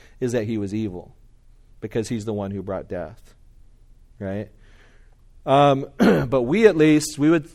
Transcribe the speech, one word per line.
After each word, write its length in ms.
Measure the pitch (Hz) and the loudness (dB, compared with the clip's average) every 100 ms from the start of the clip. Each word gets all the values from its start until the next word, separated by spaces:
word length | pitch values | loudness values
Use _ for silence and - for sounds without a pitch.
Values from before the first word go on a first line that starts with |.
| - - | -20 -8
is 140 | 127 | -4
that 120 | 117 | -4
he 120 | 107 110 | -4 -6
was 160 | 98 | -6
evil, 400 | 107 110 90 - - - _ _ - _ - | -6 -6 -8 -16 -20 -20 _ _ -20 _ -16
because 280 | 107 113 110 | -8 -6 -4
he's 160 | 117 | -6
the 80 | 104 | -6
one 180 | 104 98 | -6 -6
who 120 | 98 | -8
brought 260 | 92 92 - | -8 -10 -8
death, 460 | 90 80 104 - _ - - - _ - - - - | -10 -10 -14 -20 _ -20 -20 -20 _ -20 -20 -20 -12
right? 300 | 98 101 104 - - - - - - _ - - 151 | -8 -8 -10 -16 -20 -20 -20 -20 -20 _ -20 -10 0
Um, 400 | 139 143 135 143 - | 4 4 2 -2 0
<clears throat> 0 | |
but 440 | 220 170 131 131 | 2 2 2 0
we, 240 | 120 196 220 | 0 4 4
at 100 | 160 | 6
least, 420 | 156 151 151 135 | 4 4 0 -2
we 120 | 151 | 0
would, 180 | 170 143 | 0 -2